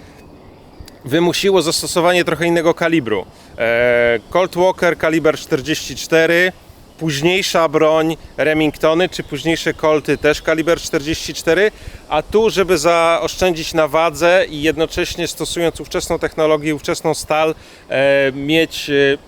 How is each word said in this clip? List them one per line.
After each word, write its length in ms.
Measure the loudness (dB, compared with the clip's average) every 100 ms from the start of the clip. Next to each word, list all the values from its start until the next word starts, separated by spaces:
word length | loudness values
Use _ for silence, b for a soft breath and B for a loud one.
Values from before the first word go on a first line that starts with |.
| B B B -20 -20 -20 -20 -20 -20 -16
wymusiło 580 | -4 0 0 0 2 2
zastosowanie 640 | 2 -2 -2 0 2 2
trochę 220 | 0 -2 0
innego 280 | 2 0
kalibru. 520 | 0 0 0 0 -4 -6 B B B
E, 600 | 0 2 2 4 2 0 0
Colt 260 | -2 0 2
Walker 420 | 0 2 0 0
kaliber 400 | 0 2 2 0
czterdzieści 580 | -2 -4 -2 -6 -6 -10
cztery, 560 | 0 2 4 2 0 -2 -20 -20 -20 -8
późniejsza 720 | -6 0 0 0 0 2 2
broń 480 | 4 4 4 0 -4 B B
Remingtony 720 | 0 2 0 2 2 2 0
czy 140 | -4
późniejsze 520 | -8 -6 -2 -2 -2
Colty 440 | -2 0 2 0 0
też 240 | 2 0
kaliber 380 | 0 0 2 0
czterdzieści 540 | -2 -4 -4 -8 -8
cztery, 380 | -6 0 2 0 -2 B B B
a 140 | -4
tu, 280 | 0 2 2
żeby 280 | 0 0 2
zaoszczędzić 960 | 2 2 2 0 -2 -2 -2 -2 -4
na 140 | 0 0
wadze 560 | 2 0 2 2 4 2
i 120 | -2
jednocześnie 680 | -2 0 -2 -4 -6 -6 -8
stosując 520 | -6 -8 -2 -2 -4
ówczesną 380 | -6 -6 -4 -4
technologię, 560 | -4 0 0 0 -2
ówczesną 400 | -4 -4 -4 -4
stal, 400 | -4 -2 0 0 -2 B B B
e, 440 | 0 2 2 0
mieć, 580 | -2 0 2 0 -4 -2
e, 20 | 2 2 0